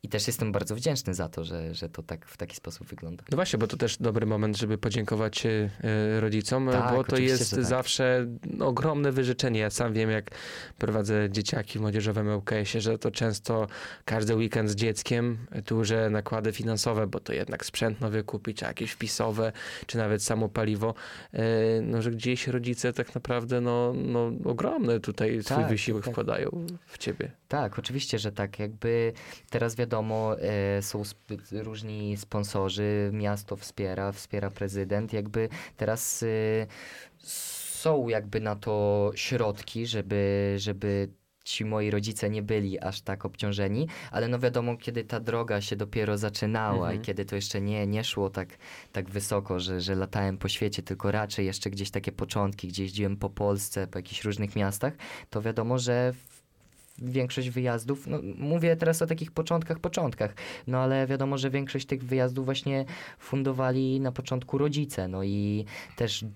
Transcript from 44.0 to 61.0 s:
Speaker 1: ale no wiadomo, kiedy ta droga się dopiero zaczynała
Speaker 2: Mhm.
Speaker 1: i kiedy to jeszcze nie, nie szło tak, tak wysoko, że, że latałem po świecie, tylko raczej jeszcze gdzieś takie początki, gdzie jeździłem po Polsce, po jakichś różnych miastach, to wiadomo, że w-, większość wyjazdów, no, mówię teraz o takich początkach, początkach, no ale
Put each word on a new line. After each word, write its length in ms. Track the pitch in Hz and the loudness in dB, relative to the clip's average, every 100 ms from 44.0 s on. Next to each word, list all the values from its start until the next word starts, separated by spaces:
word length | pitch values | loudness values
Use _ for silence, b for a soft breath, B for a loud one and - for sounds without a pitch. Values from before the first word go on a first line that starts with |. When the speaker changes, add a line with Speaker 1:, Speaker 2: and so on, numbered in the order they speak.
| B | B
Speaker 1:
ale 160 | 101 117 | -2 0
no 120 | 123 | 2
wiadomo, 380 | 123 123 120 117 | 2 2 0 -2
kiedy 260 | - 120 | -4 -4
ta 160 | 113 113 | -2 -4
droga 420 | 113 117 113 104 | 0 0 2 0
się 140 | 101 101 | 0 -4
dopiero 420 | 104 - 107 104 | -2 0 2 2
zaczynała 560 | 104 104 107 113 107 95 85 | 0 0 0 2 2 2 0
Speaker 2:
Mhm. 80 | 98 | -2
Speaker 1:
i 40 | 110 | -2
kiedy 200 | 98 98 | -4 -2
to 100 | 101 | -4
jeszcze 260 | 98 104 | -2 -2
nie, 260 | 101 107 101 | 0 0 0
nie 160 | 107 | 0
szło 260 | 113 - 98 | -2 0 0
tak, 200 | 98 90 - B B B | -2 -6 -10 B B B
tak 180 | 98 95 | -6 -4
wysoko, 500 | 101 101 101 98 92 | -4 0 0 0 -2
że, 220 | 90 92 | 0 -2
że 140 | 90 95 | 0 0
latałem 420 | 95 107 98 95 | 0 0 0 0
po 100 | 98 | -2
świecie, 360 | - 107 - | 0 -2 -2
tylko 280 | 90 95 101 | -6 -2 0
raczej 340 | 104 104 - 95 | 0 0 0 0
jeszcze 240 | 95 107 | 0 -4
gdzieś 220 | 98 98 | -4 -2
takie 200 | - - | -2 -4
początki, 560 | - 92 110 98 101 92 | -4 -2 0 0 0 -6
gdzie 160 | 92 | -4
jeździłem 340 | 95 95 101 101 | -4 0 0 0
po 120 | 101 | -4
Polsce, 580 | - 101 101 101 - 95 | 0 2 2 0 -4 -4
po 120 | 98 | -6
jakichś 240 | 92 - | -8 -6
różnych 320 | 107 98 101 107 | -4 -2 -2 0
miastach, 380 | 98 98 131 156 B B B | 0 0 -2 -4 B B B
to 120 | 110 | -2
wiadomo, 380 | 110 113 113 127 | -2 0 0 0
że 340 | 123 123 127 | 2 4 2
w-, 300 | 127 - - _ _ - - - - | 0 -12 -20 _ _ -20 -20 -20 -10
większość 480 | 123 127 127 - 127 | -2 0 0 0 -2
wyjazdów, 580 | 123 127 117 117 139 - | 0 0 0 0 -4 -2
no, 100 | 147 98 - | -4 -4 -4
mówię 380 | 143 170 165 165 | 0 2 4 4
teraz 260 | 165 165 | 4 2
o 60 | 165 | 2
takich 240 | 165 160 | 0 -2
początkach, 480 | - 160 170 165 165 | -4 0 0 0 -4
początkach, 540 | 175 165 151 - 104 - B B - | -2 0 -2 0 -4 -4 B B -2
no 100 | 127 | 2
ale 280 | 131 135 | 4 4